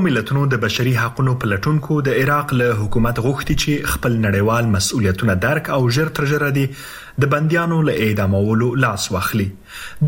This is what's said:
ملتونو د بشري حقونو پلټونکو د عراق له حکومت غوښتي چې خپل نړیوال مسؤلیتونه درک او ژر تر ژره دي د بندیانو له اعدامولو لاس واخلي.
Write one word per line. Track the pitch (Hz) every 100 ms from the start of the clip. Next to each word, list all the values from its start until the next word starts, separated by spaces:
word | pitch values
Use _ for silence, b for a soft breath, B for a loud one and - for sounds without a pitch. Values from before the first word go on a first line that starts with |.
| 185
ملتونو | 120 107 139 139
د | 120
بشري | 113 - 127 120
حقونو | 117 - 131 123
پلټونکو | 110 98 147 151 143 151 135
د | 120
عراق | 131 147 143 127
له | 123 110
حکومت | 104 117 113 120 120
غوښتي | 139 - 143
چې | - 147 - -
خپل | 131 117
نړیوال | 107 98 107 117 117 95
مسؤلیتونه | - 135 98 92 110 92
درک | 117 156 - 143
او | 123 123
ژر | 156 156
تر | 143
ژره | 147 143 139
دي | 135 B B B B -
د | 143
بندیانو | 147 156 170 170 165 151
له | 107 107
اعدامولو | 104 98 98 104 110 123 127
لاس | 127 98 -
واخلي. | 90 - 110 95 - B B B B